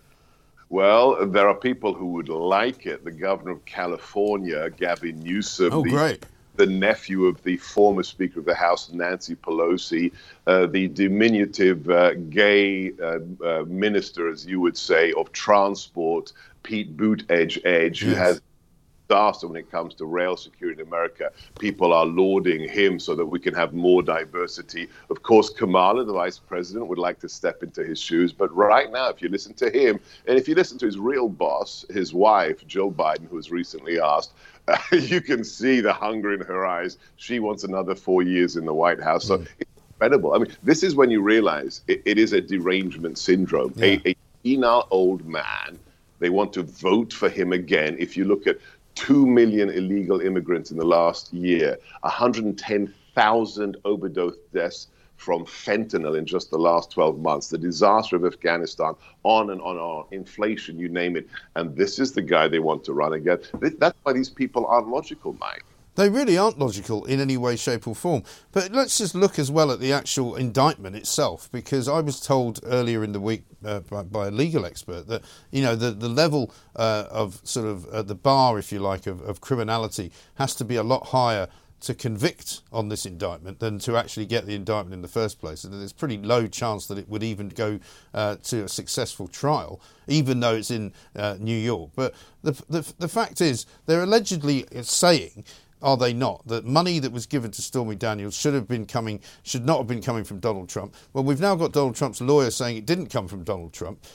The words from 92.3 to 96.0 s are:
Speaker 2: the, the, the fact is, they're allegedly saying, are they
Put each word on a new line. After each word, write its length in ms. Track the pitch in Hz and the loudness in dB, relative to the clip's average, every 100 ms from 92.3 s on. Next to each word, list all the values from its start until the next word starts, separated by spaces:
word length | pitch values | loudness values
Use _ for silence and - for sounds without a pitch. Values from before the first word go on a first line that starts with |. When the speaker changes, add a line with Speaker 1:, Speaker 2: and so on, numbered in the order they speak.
| _ | _
Speaker 2:
the, 120 | 156 143 - | -6 -6 -6
the, 260 | 160 147 - | -8 -8 -10
the 100 | 170 | -4
fact 340 | 226 226 - | -2 -2 0
is, 260 | 170 120 - _ - | 0 0 -6 _ 0
they're 160 | 165 | 0
allegedly 640 | 180 226 202 180 143 139 - 123 | 4 2 2 -2 -2 -2 -4 -10
saying, 640 | 117 - 175 156 82 101 - - _ _ | -4 2 4 4 0 -14 -20 -20 _ _
are 160 | 143 | 0
they 160 | 127 | 2